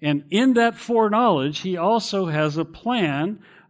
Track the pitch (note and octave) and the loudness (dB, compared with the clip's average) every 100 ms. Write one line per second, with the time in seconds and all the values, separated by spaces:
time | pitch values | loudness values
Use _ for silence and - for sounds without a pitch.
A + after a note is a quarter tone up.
0 | D3+ C#3+ D3 G3 C4 A#3 A#3 - - A#3 | -4 -4 -2 0 2 4 2 -2 -2 0
1 | A3 G#3+ A#3+ D#3+ C3+ D3+ F#3 F3+ F3 A3+ | 2 2 2 2 0 -4 -6 -2 0 0
2 | - G3+ F3+ D3+ D3+ D3 D#3+ - A3+ G#3+ | 0 -2 -2 0 0 -2 -6 -6 -4 -2
3 | E3+ C#3 E3+ G#3+ - - _ | 0 -2 -4 -6 -14 -20 _